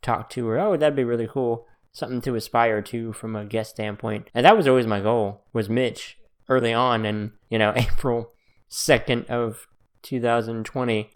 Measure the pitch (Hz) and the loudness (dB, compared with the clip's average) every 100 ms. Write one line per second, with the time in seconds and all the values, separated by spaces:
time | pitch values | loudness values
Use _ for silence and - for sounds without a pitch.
0 | - 113 - 127 117 120 208 160 151 139 | -4 -4 -4 -6 -2 0 0 2 2 2
1 | 120 117 110 139 120 117 - _ _ - | 0 -2 -2 -2 -2 -2 -8 _ _ -12
2 | 120 127 135 117 - 117 117 107 101 120 | -8 -6 -4 -4 -2 2 2 0 -4 -8
3 | 113 104 110 110 101 110 107 - 107 101 | -8 -10 -10 -10 -6 -6 -6 -8 -8 -6
4 | 110 107 - 120 151 220 139 131 113 101 | -6 -6 -4 4 6 6 6 4 4 0
5 | 104 120 101 101 _ 113 101 117 123 - | 2 0 0 -6 _ -6 -2 0 0 -4
6 | - - _ _ - 131 117 117 127 113 | -14 -20 _ _ 0 2 2 2 2 0
7 | 107 107 107 - _ 113 107 120 113 - | 0 -4 -6 -12 _ 2 2 2 4 4
8 | 135 117 110 _ _ _ _ - - 127 | 2 -2 -4 _ _ _ _ -4 2 2
9 | - 120 - 120 117 110 - _ _ _ | 2 -4 -2 -4 -4 -6 -18 _ _ _
10 | - 131 117 117 110 113 110 131 123 110 | -8 -2 0 0 -2 -6 -6 -4 -2 -2
11 | 107 | -4